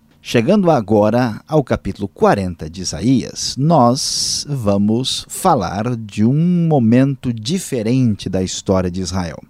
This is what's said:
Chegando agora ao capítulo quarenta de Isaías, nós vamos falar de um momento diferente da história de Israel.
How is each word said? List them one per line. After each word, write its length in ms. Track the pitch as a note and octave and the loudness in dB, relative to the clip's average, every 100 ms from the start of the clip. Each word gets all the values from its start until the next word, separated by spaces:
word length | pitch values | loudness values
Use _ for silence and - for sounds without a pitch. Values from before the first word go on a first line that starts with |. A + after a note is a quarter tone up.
| _ _ | _ _
Chegando 480 | - B2 A#2+ G#3 E3+ | -2 0 2 4 4
agora 720 | C#3 G2+ A2 G#2 A#2+ B2 G#2+ - | 2 2 2 4 2 0 -4 -2
ao 160 | D3+ | -2
capítulo 460 | - A2 G2+ F#2 G2 | 0 -4 -4 -8 -8
quarenta 640 | - G#3 G#2 F#2 E2+ D#2+ | 0 2 2 -2 -6 -10
de 100 | F#2 | -10
Isaías, 760 | F2 - A2+ B2+ - - - - | -8 -2 2 2 0 -8 -8 -2
nós 880 | D3+ D#3+ A#2+ C3 - - - - C#3+ | 2 4 4 2 -2 -4 -4 -6 -6
vamos 760 | C#3 G2+ G2+ G#2 A2+ C3 - - | -4 0 2 2 0 -2 -6 -10
falar 680 | - F#3 C#3 F#2+ F#2 A#2+ | -2 0 0 0 -4 -4
de 300 | A#2 G#2+ G#2 | -6 -6 0
um 420 | A2 D3 F3 F3 E3 | 2 2 2 2 2
momento 640 | D3 A2+ B2 C#3 C3+ C3 | 2 4 4 2 0 -6
diferente 1000 | A2+ A2 F#3 - B2 G#2+ C3 A#2+ G2 - | -6 -4 -6 -4 -4 0 2 2 0 -4
da 120 | F#2+ | -2
história 480 | F#2 - - F#2+ F2+ | -2 -4 0 0 0
de 120 | F#2 | -4
Israel. 400 | F2 F#2 E2+ - - | -4 -4 -6 -8 -18